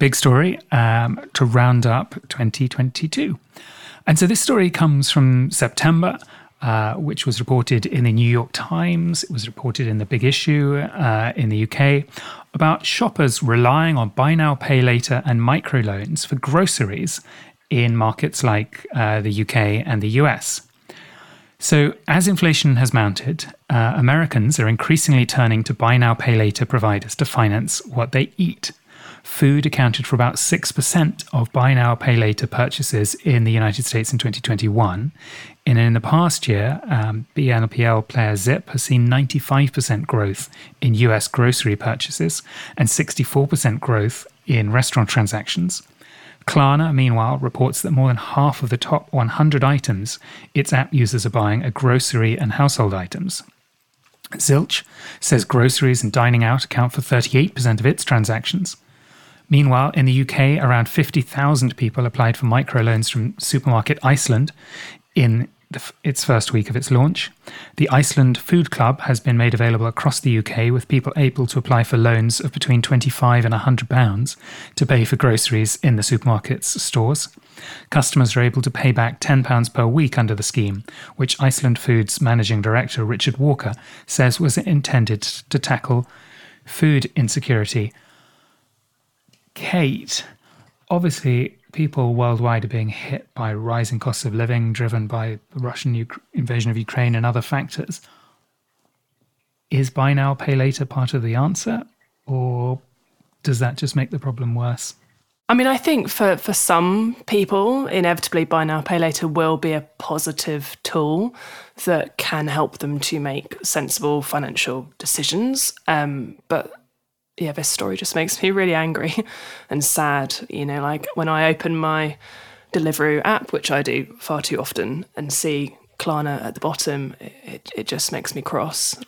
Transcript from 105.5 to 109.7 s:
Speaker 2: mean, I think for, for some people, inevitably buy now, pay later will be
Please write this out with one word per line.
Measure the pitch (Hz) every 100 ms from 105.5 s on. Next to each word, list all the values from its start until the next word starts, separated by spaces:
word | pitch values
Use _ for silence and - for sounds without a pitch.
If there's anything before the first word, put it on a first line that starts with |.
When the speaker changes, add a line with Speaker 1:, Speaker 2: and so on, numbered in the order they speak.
Speaker 2:
mean, | 240 254
I | 262
think | - 294 -
for, | - 208 180
for | -
some | 196 - 170 180 196 220 240 -
people, | 208 190 196 202 262 269
inevitably | 190 175 170 - 170
buy | 160 165
now, | 156 156
pay | 143 175
later | 165 147 165
will | 151 160 160
be | 165